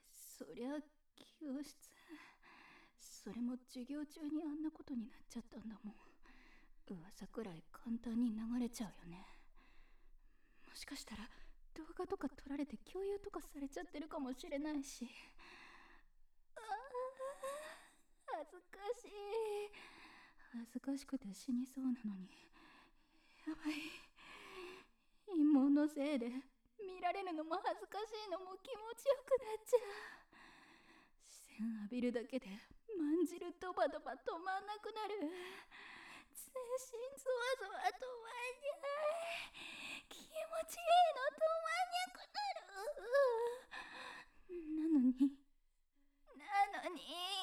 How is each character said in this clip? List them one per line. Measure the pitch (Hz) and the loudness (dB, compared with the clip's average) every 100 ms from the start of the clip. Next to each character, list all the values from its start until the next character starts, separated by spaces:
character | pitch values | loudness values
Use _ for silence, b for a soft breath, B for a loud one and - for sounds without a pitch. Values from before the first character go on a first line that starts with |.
| - | -20
そ | - - - 254 | -18 -16 -12 -10
り | - 247 | -6 -4
ゃ、 | 294 285 _ _ - - _ | -4 -6 _ _ -20 -20 _
教 | 302 262 | -4 -4
室。 | 285 - - - B 311 B B B B B B B _ | -6 -12 -20 -20 B -16 B B B B B B B _
そ | - - 220 | -18 -12 -8
れ | 220 | -2
も | 240 247 - | -2 -2 -6
授 | 254 240 | -10 -4
業 | 285 | -4
中 | 294 330 294 | -4 -6 -2
に | 302 | 0
あ | 320 | 0
ん | 302 | -2
な | 311 | -2
こ | - | -4
と | - | -4
に | 247 214 | -4 -4
な | |
っ | - - | -10 -10
ち | 233 | -10
ゃ | |
っ | |
た | - 233 | -8 -10
ん | 220 | -10
だ | 208 | -8
も | 214 | -10
ん。 | - B B B B B B B - - | -12 B B B B B B B -18 -10
噂 | 185 175 - 196 | -10 -10 -12 -8
く | - | -6
ら | 220 | -6
い | 165 - | -10 -16
簡 | - 240 233 | -12 -4 -4
単 | 233 226 | 0 4
に | 240 | 4
流 | 214 226 240 | 2 0 2
れ | 233 | 0
ち | 240 | 0
ゃ | 202 | -6
う | - 175 | -6 -14
よ | |
ね。 | 175 190 - - b b b b b b b b b b b b | -14 -14 -16 -18 b b b b b b b b b b b b
も | |
し | - | -14
か | - 277 | -10 -10
し | |
た | - | -8
ら、 | 208 226 B B B - | -8 -10 B B B -14
動 | - 320 349 | -12 -10 -4
画 | 359 | -2
と | 392 | 0
か | 277 | -2
撮 | - - | -4 -6
ら | 285 | -2
れ | 277 | -2
て | 214 | -4
共 | - 370 | -6 -2
有 | 392 403 | 0 -2
と | 403 | -2
か | - | -6
さ | - 294 | -8 -6
れ | 277 | -6
ち | - | -4
ゃ | |
っ | - | -6
て | 294 | -8
る | 311 | -6
か | 320 | -4
も | 262 | -2
し | 262 359 | -4 -2
れ | 277 | -2
な | 302 | 0
い | 294 | -2
し。 | 277 - 240 - B B B B B B B B B - - - - - | -4 -8 -8 -8 B B B B B B B B B -20 -20 -20 -16 -12
あ | |
ー、 | 440 415 539 494 508 523 523 571 539 571 622 640 B B - - - 381 | -4 -4 -2 -2 -2 -2 -6 -4 -4 -4 -8 -12 B B -20 -18 -6 -6
恥 | 285 | -6
ず | 359 - | -12 -16
か | 381 415 494 | -6 -2 -2
し | - | -4
い。 | 415 403 453 440 415 415 B B B B B B B - | -8 -2 0 0 0 -4 B B B B B B B -10
恥 | 240 233 | -10 -6
ず | 254 | -4
か | - 277 | -2 -2
し | - | -2
く | 269 | -4
て | 202 | -4
死 | 190 - | -6 0
に | 247 254 | 2 2
そ | 269 | 2
う | |
な | 262 240 | 2 2
の | 214 190 | 0 -4
に、 | 185 - - B B B B B _ - - - - 320 302 | -8 -14 -20 B B B B B _ -20 -20 -8 -6 -2 0
陰 | 294 - - - - - - - 381 359 370 - _ _ _ - 349 294 | 0 -4 -10 -18 -20 -18 -16 -14 -10 -10 -12 -18 _ _ _ 2 8 10
謀 | 277 277 | 12 10
の | 285 294 | 10 8
せ | 302 277 | 4 2
い | 285 | 2
で | 233 254 - _ _ - | 2 -4 -8 _ _ -12
見 | 392 370 | -10 -2
ら | 349 | 0
れ | 359 370 | 2 0
る | |
の | 320 | -2
も | 320 349 | 0 2
恥 | 403 339 | 2 0
ず | 381 | -4
か | 392 440 | -4 -4
し | |
い | 427 427 | -6 -4
の | 349 | -4
も | 370 381 | -6 -12
気 | 508 440 | -8 -8
持 | 440 | -6
ち | 480 539 | 0 4
よ | 539 539 | 4 6
く | 523 | 2
な | 440 440 | 4 -6
っ | - | 4
ち | |
ゃ | 480 | 4
う。 | 403 403 B B B B B B B B B B B - | 4 -8 B B B B B B B B B B B -20
視 | - - - - | -20 -20 -18 -4
線 | 226 220 208 | -2 -2 -2
浴 | 247 | 2
び | 247 | 4
る | |
だ | 240 | 2
け | 240 254 | 0 -2
で | 196 202 - - - | -2 -12 -12 -20 -6
ま | 403 294 | 2 6
ん | 330 302 | 6 6
じ | 339 | 2
る | 349 - | -6 -4
ド | 370 | -4
バ | 370 302 | 4 4
ド | 302 | 4
バ | 262 | -6
止 | 262 440 349 | -4 -2 -2
ま | 381 381 | 0 -2
ん | 403 | -2
な | 427 | -8
く | 427 | -6
な | 427 403 | -4 -2
る。 | 415 | -2
全 | 302 359 359 370 - - - - - - - - - 523 480 508 | -2 -4 -8 -10 -14 -16 -16 -16 -16 -18 -16 -16 -8 -8 -2 -2
身 | - 453 508 554 | -2 -6 -6 -4
ゾ | 539 | 0
ワ | 508 494 508 392 | 2 2 0 -2
ゾ | |
ワ | 370 370 | 2 0
止 | 370 508 | 0 -8
ま | 494 453 | -8 -8
ん | 480 494 523 | -6 -6 -4
に | 571 | -4
ゃ | 640 | -4
い。 | 554 571 605 679 679 679 - - - - - - - | -2 2 2 0 -2 -4 -6 -10 -12 -10 -8 -8 -10
気 | - - | -16 -8
持 | 640 640 659 640 | -4 -2 -2 -2
ち | - | 0
い | 679 | 10
い | 698 679 523 | 10 10 6
の | 539 | 0
止 | - | 4
ま | 640 659 659 | 4 4 2
ん | 679 719 | 2 2
に | 698 740 | 0 -2
ゃ | |
く | 740 | -6
な | - 807 807 | -8 -4 -2
る。 | 659 381 392 453 554 415 539 539 453 480 494 - B B B B B B - - 349 311 311 | -2 -6 -6 -4 -4 4 6 8 6 0 -2 -10 B B B B B B -20 -8 -8 -2 2
な | 311 | 8
の | 302 254 | 8 8
に、 | 254 277 277 - _ _ _ _ _ _ _ - 466 | 8 6 6 -18 _ _ _ _ _ _ _ -20 -16
な | 302 403 403 359 302 | 2 6 6 4 -2
の | |
に。 | 330 240 339 359 392 | -4 -6 -6 -4 -4